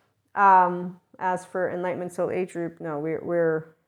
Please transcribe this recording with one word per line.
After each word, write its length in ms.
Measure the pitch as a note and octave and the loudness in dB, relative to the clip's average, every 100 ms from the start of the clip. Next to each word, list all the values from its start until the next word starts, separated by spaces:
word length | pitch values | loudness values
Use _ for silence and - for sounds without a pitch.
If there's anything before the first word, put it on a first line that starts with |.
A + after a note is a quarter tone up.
| _ _ _ - | _ _ _ 4
Um, 680 | G3 F#3 F3+ F3 F3+ F3+ _ - | 6 8 6 0 -8 -12 _ -8
as 240 | F#3 F3+ | -6 -6
for 260 | - F#3 F3 | -6 -4 -4
Enlightenment 440 | F3+ F3+ E3+ F3+ | -4 -4 -6 -8
Soul 160 | F3+ F3 | -6 -4
Age 240 | F#3 F#3 | -4 -6
Group, 260 | F3 E3 E3+ | -6 -8 -8
no, 200 | E3 D3 | -8 -6
we're, 220 | D#3+ D#3+ | -6 -6
we're 440 | - F3 E3 D#3+ D#3+ _ | -2 0 2 0 -6 _